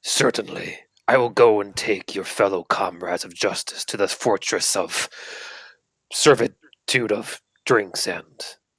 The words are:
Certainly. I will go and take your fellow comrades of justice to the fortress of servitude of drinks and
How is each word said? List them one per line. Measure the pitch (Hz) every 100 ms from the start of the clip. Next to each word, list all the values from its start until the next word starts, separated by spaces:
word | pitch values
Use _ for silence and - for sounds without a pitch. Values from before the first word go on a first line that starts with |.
Certainly. | - - 139 - 98 - - - _ _ -
I | 131
will | 120
go | 104 120 104
and | 101
take | 98 - 98 -
your | 98
fellow | 92 - 101 95
comrades | 85 - 95 87 87 90
of | -
justice | 85 104 90 - -
to | - 107
the | 98
fortress | - 123 101 - 92 -
of | 101 85 - - - - - - - - _ _ _ _
servitude | - 156 135 117 _ _ _ - 131 113
of | 104 110 - _ _
drinks | - 120 98 - -
and | 85 - _ - - _